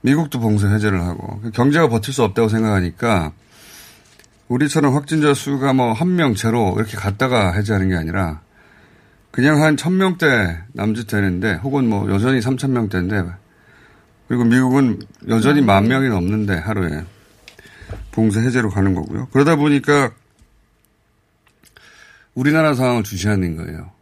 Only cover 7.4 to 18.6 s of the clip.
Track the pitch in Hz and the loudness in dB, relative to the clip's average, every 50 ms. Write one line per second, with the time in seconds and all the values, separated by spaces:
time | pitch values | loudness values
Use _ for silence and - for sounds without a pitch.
7.4 | 101 92 87 104 104 107 110 98 95 95 92 85 80 80 85 98 92 82 78 78 | 0 0 0 -2 -2 0 0 0 0 0 0 -2 -2 -4 -4 -4 -4 -4 -6 -10
8.4 | _ _ _ _ _ _ _ _ _ _ _ _ _ _ _ _ _ _ - - | _ _ _ _ _ _ _ _ _ _ _ _ _ _ _ _ _ _ -4 0
9.4 | 123 147 156 147 156 156 151 - - 160 185 190 190 190 180 175 170 151 131 113 | 2 2 4 4 4 2 2 0 0 -2 0 2 2 0 0 0 0 2 2 2
10.4 | 101 87 82 82 90 113 - - 98 110 107 117 113 98 - 104 101 95 90 90 | 0 -2 -4 -6 -12 -14 -8 -4 -4 -2 -2 -4 -6 -4 -2 0 0 0 -2 -2
11.4 | 98 110 98 82 92 135 135 143 131 117 107 101 101 98 98 98 107 127 135 127 | -2 -2 -4 -2 -4 -4 -2 0 0 0 0 -2 -2 -2 0 0 0 0 0 0
12.4 | 110 127 131 127 - 135 131 120 113 101 - 92 90 92 104 101 90 87 90 92 | 0 -2 -4 -2 -2 -2 -2 0 -2 -2 -2 -4 -4 -2 -2 -4 -4 -6 -8 -14
13.4 | _ _ _ _ _ _ _ - - _ _ _ _ _ _ _ _ _ - 123 | _ _ _ _ _ _ _ -20 -20 _ _ _ _ _ _ _ _ _ -2 0
14.4 | 120 113 117 127 131 127 127 139 135 123 104 - - - - _ - - 110 113 | 2 2 4 4 2 2 2 2 2 2 0 -4 -8 -18 -20 _ -6 -2 0 2
15.4 | 110 135 147 147 139 110 98 98 101 113 131 135 135 131 110 92 87 92 104 110 | 2 2 4 4 4 4 4 4 4 2 2 2 0 0 0 0 0 0 -2 -2
16.4 | 107 101 95 82 82 104 104 101 92 82 73 76 85 90 - - _ _ _ _ | -2 -2 -4 -4 -4 -4 -4 -2 -2 -4 -4 -8 -10 -12 -20 -20 _ _ _ _
17.4 | _ - - - - - - - - - - - - - - - 113 110 101 110 | _ -20 -20 -20 -20 -20 -20 -20 -16 -16 -14 -14 -14 -8 -2 0 0 2 2 0
18.4 | 117 127 120 127 | 0 0 0 0